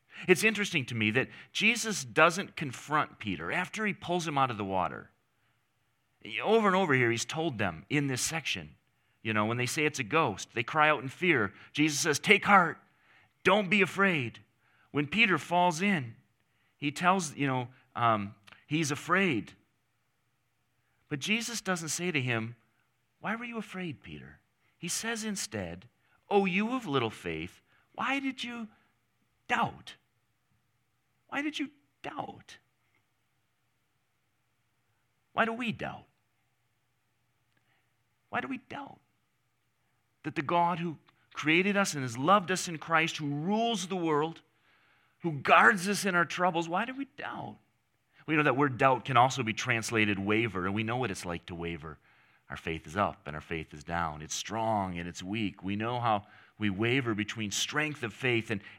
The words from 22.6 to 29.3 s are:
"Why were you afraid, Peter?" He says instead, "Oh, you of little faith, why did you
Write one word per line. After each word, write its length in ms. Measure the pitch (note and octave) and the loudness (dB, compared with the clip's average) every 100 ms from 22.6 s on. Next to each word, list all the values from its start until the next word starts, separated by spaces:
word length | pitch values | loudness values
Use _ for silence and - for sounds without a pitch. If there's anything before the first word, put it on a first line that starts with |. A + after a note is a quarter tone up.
| _ _ _ _ _ _ | _ _ _ _ _ _
"Why 160 | E3+ A3+ | -8 -8
were 100 | A#3+ | -8
you 120 | A#3 | -10
afraid, 460 | G3+ F#3 F3 C3 | -10 -8 -8 -10
Peter?" 380 | - D2 C2 D2+ _ _ _ _ | -14 -16 -16 -20 _ _ _ _
He 120 | F3 | -6
says 340 | - A3 A#3 | -6 -4 -6
instead, 680 | A3 G3+ - G#2+ F2 F2 - _ _ _ _ | -4 -6 -6 -6 -6 -10 -16 _ _ _ _
"Oh, 160 | G3+ F#3+ | 2 4
you 300 | F3+ A3 C4 | 0 0 -2
of 100 | G#3 | 0
little 240 | C#3 A2+ | 0 0
faith, 540 | - F2 D#2+ E2 - _ _ _ | -4 -8 -6 -8 -14 _ _ _
why 260 | - A#3 C#4 | -6 -2 -2
did 240 | C4+ C4 | -4 -6
you 240 | A#3+ A#3+ G#3+ _ _ _ _ _ _ | -10 -10 -12 _ _ _ _ _ _